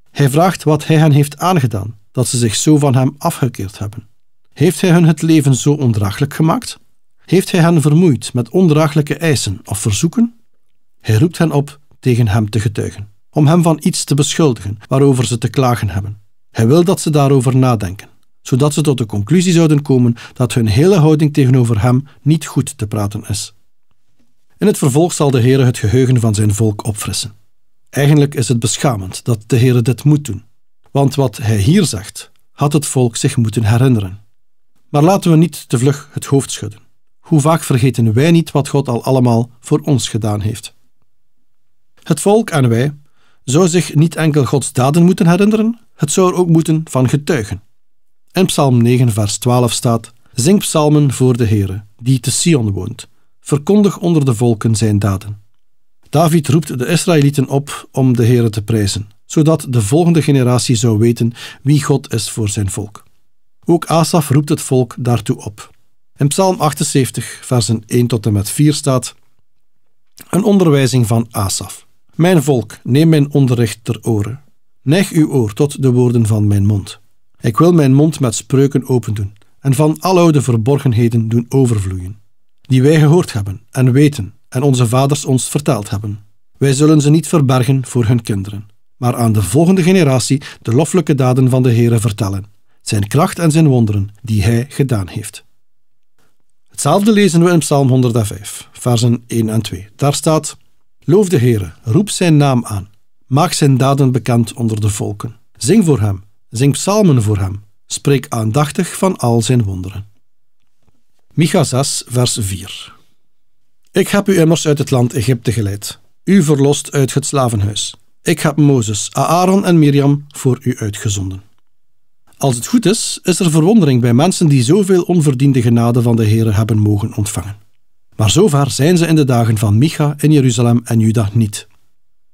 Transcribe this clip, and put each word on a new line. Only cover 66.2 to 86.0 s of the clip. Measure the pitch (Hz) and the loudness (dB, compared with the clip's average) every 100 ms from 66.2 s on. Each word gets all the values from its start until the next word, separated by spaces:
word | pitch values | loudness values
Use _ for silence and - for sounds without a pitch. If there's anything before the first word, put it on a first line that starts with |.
| 143 | -4
Psalm | 170 190 - | 0 -2 0
achtenzeventig, | 151 147 151 143 127 - - - | -2 -4 -4 -2 -2 -4 -12 -12
versen | - 123 113 110 - | -4 -2 -2 -4 -2
één | 127 120 | -2 0
tot | 120 113 | -2 -2
en | |
met | 104 98 | -2 -2
vier | - 147 | 0 0
staat | 143 143 127 - - _ _ _ _ _ _ _ _ _ - - | 0 -2 -2 -4 -14 _ _ _ _ _ _ _ _ _ -20 -6
een | 175 | -2
onderwijzing | 220 202 170 143 131 127 107 | 2 4 4 2 2 0 0
van | 113 110 | 0 -2
Asaf. | - 98 - 95 - - _ _ | -6 -6 -6 -10 -18 -20 _ _
"Mijn | - 170 180 | -2 2 2
volk, | 135 131 104 - | 2 -2 -2 -10
neem | - 131 165 | -2 2 4
mijn | 156 143 | 4 2
onderricht | 147 131 120 113 - | 2 0 0 -2 -4
ter | - 113 | -8 -8
oren. | - 107 104 131 - _ _ _ | -4 -4 -4 -10 -18 _ _ _
Neig | 131 175 196 | -2 0 0
uw | 165 151 | 0 0
oor | 139 107 | 0 -2
tot | 104 147 - | -2 -4 0
de | 131 | 0
woorden | 123 123 120 107 | 2 2 2 0
van | 107 104 | 2 2
mijn | 101 101 | 2 0
mond. | 104 90 - _ _ _ _ | -2 -4 -16 _ _ _ _
Ik | 117 - | -4 2
wil | 165 | 4
mijn | 170 135 | 4 4
mond | 135 156 147 | 4 2 0
met | 127 | -4
spreuken | - - 135 139 135 - | -4 -2 2 2 0 -2
opendoen | 127 117 107 101 - _ _ | -2 -2 -6 -8 -10 _ _
en | 139 | -2
van | 139 156 156 | 0 0 0
aloude | 180 185 170 151 | 0 2 4 2
verborgenheden | 131 113 107 143 135 113 117 117 110 | 0 -2 0 0 0 0 0 0 -2
doen | 120 117 | -2 -2
overvloeien, | 135 123 107 95 92 92 104 - _ - _ | 0 2 0 -4 -8 -10 -16 -20 _ -20 _
die | - 131 | -2 2
wij | 135 160 | 4 4
gehoord | 147 170 - | 4 4 0
hebben | 107 101 95 _ | -4 -8 -10 _
en | - 127 | -2 2
weten | 123 147 147 92 - - | 4 2 0 -10 -14 -10
en | 127 | -2
onze | 143 127 120 | 0 2 2
vaders | 127 139 147 | 2 0 0
ons | - 131 - | -2 -2 -2
verteld | 143 147 117 101 | -6 -4 -4 -4
hebben. | 101 | -8